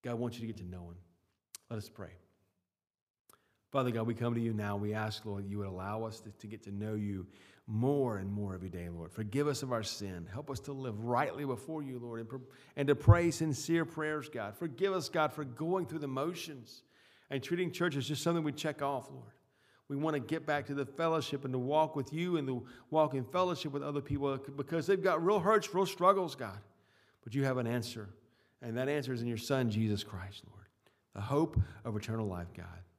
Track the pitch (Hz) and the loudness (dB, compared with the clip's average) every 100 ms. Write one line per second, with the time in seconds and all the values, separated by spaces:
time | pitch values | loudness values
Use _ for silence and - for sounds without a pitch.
0 | 123 117 123 120 113 107 90 90 87 87 | -4 -2 -2 -4 -8 -8 -10 -10 -12 -16
1 | - _ _ _ _ - _ 113 101 - | -20 _ _ _ _ -20 _ -8 -8 -12
2 | 87 87 _ _ _ _ _ _ _ _ | -14 -16 _ _ _ _ _ _ _ _
3 | _ _ _ - _ _ _ 139 123 117 | _ _ _ -20 _ _ _ 0 2 2
4 | 113 117 120 117 117 107 104 101 104 107 | 0 0 0 2 0 0 -2 -2 -2 -2
5 | 107 104 110 98 98 104 98 90 95 107 | -2 -4 -8 -6 -6 -4 -4 -6 -6 -6
6 | 113 110 110 101 107 107 - 101 107 107 | -6 -10 -16 -16 -14 -14 -10 -6 -4 -2
7 | 104 98 90 - - - - 110 123 143 | -2 -4 -8 -16 -20 -20 -4 0 2 4
8 | 127 104 98 101 104 92 92 87 87 85 | 2 0 -2 -4 -4 -6 -8 -8 -8 -8
9 | 80 - 107 131 147 135 131 120 101 - | -10 -6 -2 0 0 0 -2 -2 -2 -6
10 | 101 90 85 101 147 135 - 139 131 104 | -6 -8 -8 -10 -8 -8 -8 -8 -6 -6
11 | 113 123 143 101 143 120 - 160 139 127 | 0 2 2 -2 -4 -4 -6 -8 -6 -8
12 | 120 117 113 131 123 - - - 143 139 | -8 -8 -8 -10 -14 -20 -14 4 6 8
13 | - 170 170 - 160 135 - 165 165 156 | 12 10 10 2 0 0 2 2 2 -2
14 | 151 151 143 123 104 107 170 120 196 190 | -2 -2 -6 -6 -6 -4 -6 0 0 0
15 | 147 165 151 - 143 117 160 190 175 160 | 0 2 2 2 -8 -4 0 0 0 -4
16 | 143 131 156 175 - 139 117 - _ _ | -4 -2 -2 -4 -10 -12 -16 -20 _ _
17 | - - _ 139 - 175 180 123 175 139 | -20 -20 _ -6 -2 -2 -2 0 0 0
18 | 120 147 170 170 151 147 156 143 139 135 | -2 0 2 2 0 -2 -4 -2 -2 -2
19 | - 69 113 _ _ _ _ _ _ 139 | -6 -16 -18 _ _ _ _ _ _ -2
20 | 156 147 110 160 156 147 135 143 139 143 | 0 0 0 -4 0 0 0 -4 -4 0
21 | 165 160 - 139 139 127 123 151 156 151 | 2 2 0 -4 -2 -2 2 4 4 2
22 | 135 156 180 170 135 123 123 - - 156 | -4 -2 0 0 0 -4 -6 -18 0 4
23 | 151 135 123 175 185 175 156 143 143 143 | 4 2 -2 2 2 2 -4 -4 -2 -4
24 | 139 147 139 135 139 139 139 165 156 190 | -2 0 0 -2 -4 -8 -2 -2 2 4
25 | 185 160 170 208 175 214 208 175 190 - | 4 4 4 4 6 4 4 0 0 6
26 | 180 196 175 135 113 98 - _ _ _ | 6 6 2 -4 -8 -8 -16 _ _ _
27 | _ _ - 131 135 127 117 120 107 110 | _ _ -4 0 2 2 2 0 -2 -8
28 | 104 - _ _ _ _ 120 117 135 147 | -12 -16 _ _ _ _ -6 -2 0 0
29 | 127 123 120 113 - 135 120 104 110 104 | 0 -2 -2 -4 0 2 2 2 2 0
30 | - 95 95 - - - - _ _ _ | -2 -8 -10 -12 -20 -20 -20 _ _ _
31 | _ - 107 139 160 - - - 117 107 | _ -10 0 2 2 2 0 -4 -6 -4
32 | 104 113 107 87 85 - 87 87 90 | -2 -2 -2 -4 -8 -10 -14 -16 -20